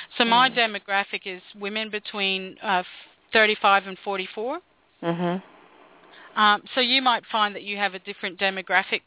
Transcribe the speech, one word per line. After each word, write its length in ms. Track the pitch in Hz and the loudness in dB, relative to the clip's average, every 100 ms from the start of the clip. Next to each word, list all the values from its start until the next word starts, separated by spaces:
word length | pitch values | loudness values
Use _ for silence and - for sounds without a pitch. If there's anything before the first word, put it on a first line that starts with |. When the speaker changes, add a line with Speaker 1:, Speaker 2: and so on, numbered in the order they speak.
| - - | -6 0
Speaker 1:
So 60 | |
my 260 | 233 233 254 | 4 4 4
Speaker 2:
Mm. 60 | 233 | 2
Speaker 1:
demographic 720 | 226 202 - 196 202 196 202 | -2 -2 -4 -2 -2 -6 -10
is 160 | 180 - 208 | -12 -14 -10
women 340 | 202 214 220 | -8 -6 -6
between, 680 | 208 - 208 190 190 190 - | -8 -8 -4 -2 -2 -6 -8
uh, 220 | 220 185 180 - - _ _ | -2 -2 -2 -12 -20 _ _
thirty-five 520 | 226 214 214 208 196 190 | 4 4 4 4 4 2
and 120 | 185 | -8
forty-four. 640 | 202 196 185 - 233 330 - _ _ _ | -6 -6 -6 -8 -6 -6 -12 _ _ _
Speaker 2:
Mm-hmm. 1400 | 170 170 175 185 - - - _ - _ - - - - | -4 -2 -2 -4 -8 -20 -20 _ -20 _ -20 -20 -8 2
Speaker 1:
Um, 240 | 208 208 - | 4 4 0
so 60 | 269 | -2
you 220 | 240 262 | 2 2
might 240 | 254 226 - | 2 0 0
find 280 | 226 208 190 | 0 0 -2
that 80 | |
you 120 | 196 202 | -8 -4
have 180 | 196 185 | -4 -4
a 40 | |
different 400 | 202 202 202 175 | -12 -10 -10 -2
demographic 600 | 196 190 185 185 190 214 | -2 -2 0 0 2 -4